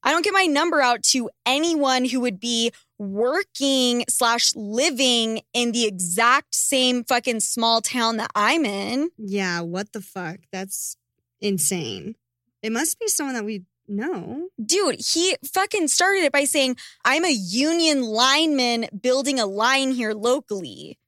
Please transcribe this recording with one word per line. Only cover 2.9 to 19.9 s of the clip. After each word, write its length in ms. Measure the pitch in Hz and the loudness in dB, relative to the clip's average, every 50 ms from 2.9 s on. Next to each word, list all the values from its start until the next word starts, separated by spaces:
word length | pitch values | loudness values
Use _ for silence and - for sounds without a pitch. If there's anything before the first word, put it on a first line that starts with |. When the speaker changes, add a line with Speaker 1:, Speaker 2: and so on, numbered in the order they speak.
| _ _ | _ _
Speaker 1:
working 1040 | 208 196 196 202 226 247 294 359 403 _ _ - 269 277 269 262 254 247 240 240 240 - | -10 -8 -2 0 0 0 0 0 -2 _ _ -2 0 2 2 2 2 2 2 0 -2 -2
slash 420 | - - 247 233 233 240 - - - | 0 2 2 2 2 2 0 0 0
living 840 | - 214 202 214 233 277 349 285 233 269 254 247 233 226 220 220 220 - _ _ | -2 -6 -4 0 0 2 2 2 2 2 2 2 2 2 0 -2 -6 -8 _ _
in 180 | 247 240 240 | -2 0 0
the 140 | 220 240 233 | 0 0 0
exact 680 | 214 196 180 185 175 170 196 226 233 254 285 - _ - | -2 -2 -4 -6 -4 0 2 4 4 4 4 0 _ -4
same 520 | - - - - 262 254 254 247 247 226 | -2 -2 0 2 2 2 2 2 0 0
fucking 340 | - 262 240 240 262 240 220 | 0 0 0 0 -2 -2 -2
small 400 | 208 - - 240 226 226 226 226 | -2 -4 -2 0 0 2 2 2
town 380 | 226 - - 254 233 226 226 220 | 0 -2 -2 0 0 0 0 -2
that 140 | 226 - - | -4 -4 -2
I'm 300 | 208 208 220 277 339 302 | 2 2 4 4 2 0
in. 460 | 214 202 196 202 202 233 262 294 339 _ - | 0 -2 -4 -4 -4 -4 -4 -4 -4 _ -10
Speaker 2:
Yeah, 440 | 220 196 190 202 196 185 175 170 | -10 -6 -4 -2 -2 -2 -2 -2
what 320 | 170 170 170 185 208 214 - | -4 -4 -4 -6 -6 -6 -10
the 80 | 220 | -14
fuck? 380 | 190 - - 190 180 160 170 - _ _ | -14 -12 -12 -10 -8 -8 -10 -12 _ _
That's 460 | - 185 190 190 - - - - - _ _ _ _ _ _ _ _ _ | -10 -10 -8 -8 -8 -8 -8 -10 -12 _ _ _ _ _ _ _ _ _
insane. 760 | - 208 196 185 151 - 190 175 160 113 101 95 - 202 226 _ _ _ _ _ _ _ _ _ | -2 -2 0 0 0 0 -2 -2 -4 -6 -8 -8 -10 -12 -14 _ _ _ _ _ _ _ _ _
It 120 | - 220 226 | -6 -4 -2
must 260 | 233 302 320 - _ | 0 0 -2 -2 _
be 80 | 466 427 | -4 -4
someone 280 | - - 302 277 262 | -2 -2 -2 -4 -4
that 100 | 240 208 | -6 -6
we 180 | 208 220 202 180 _ _ _ _ - | -6 -8 -8 -10 _ _ _ _ -8
know. 600 | 208 202 226 311 - - 170 175 226 285 349 381 _ - 220 | -6 -4 -4 -4 -6 -6 -8 -10 -10 -10 -10 -12 _ -12 -6
Speaker 1:
Dude, 360 | 214 - 381 403 320 - - 233 - - | -2 0 0 2 0 -2 -2 -4 -4 -2
he 240 | 320 339 381 339 - - | 0 0 0 0 -2 -6
fucking 420 | 277 - 370 392 403 - 415 339 285 | -4 -2 -2 -2 0 0 -2 0 0
started 360 | - - 349 381 392 392 349 | 2 2 2 2 2 2 2
it 100 | 269 - | 2 2
by 100 | 285 285 | 2 0
saying, 320 | 277 - 302 269 254 254 - - - - _ _ | 2 2 2 2 2 0 -4 -8 -20 -20 _ _
"I'm 180 | 240 262 311 339 | 0 2 2 2
a 60 | 359 | 2
union 680 | 294 220 190 175 180 233 277 311 330 339 339 320 302 277 | 2 0 0 -2 -2 0 2 2 2 2 4 2 2 2
lineman 840 | 254 220 214 220 247 262 277 302 320 320 294 269 247 240 240 233 226 - - 196 | 0 0 2 4 4 4 6 4 4 2 2 2 2 2 0 0 -2 -4 -8 -4
building 380 | - 254 254 269 277 277 285 262 | 0 0 2 2 2 0 0 0
a 60 | 226 | 0
line 460 | 196 196 202 220 247 269 269 269 262 | -2 0 0 2 2 4 4 2 0